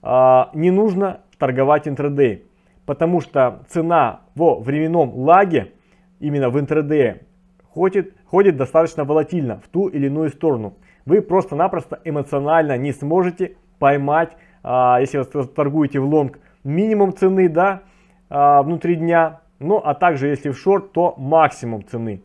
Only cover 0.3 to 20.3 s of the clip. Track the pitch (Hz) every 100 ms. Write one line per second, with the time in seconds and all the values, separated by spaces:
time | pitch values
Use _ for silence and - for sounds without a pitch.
0.3 | 127 - 156 175 185 214 185 196 - _
1.3 | _ 135 127 135 151 147 131 147 143 131
2.3 | 95 _ _ _ _ - - 165 175 139
3.3 | 143 127 104 - 165 165 165 123 - _
4.3 | - 165 123 113 147 160 170 139 123 135
5.3 | 180 202 156 - _ _ _ _ _ 147
6.3 | 143 131 135 139 156 147 151 123 101 _
7.3 | _ _ _ _ - 185 196 185 _ _
8.3 | 180 202 143 131 160 165 160 139 156 156
9.3 | 180 131 104 _ 170 196 147 139 147 156
10.3 | - 165 127 107 - _ _ - 196 202
11.3 | 185 - 147 185 180 - - 165 147 135
12.3 | 143 143 165 156 127 143 131 139 170 180
13.3 | 175 185 - _ _ 139 143 139 156 165
14.3 | - _ _ - 123 127 123 131 143 131
15.3 | 147 131 - 143 151 143 139 139 151 135
16.3 | - _ _ 135 156 214 214 196 - 190
17.3 | 190 180 156 190 190 _ _ _ _ _
18.3 | 143 143 143 139 165 170 170 165 170 160
19.3 | 156 _ _ 143 208 151 143 180 143 143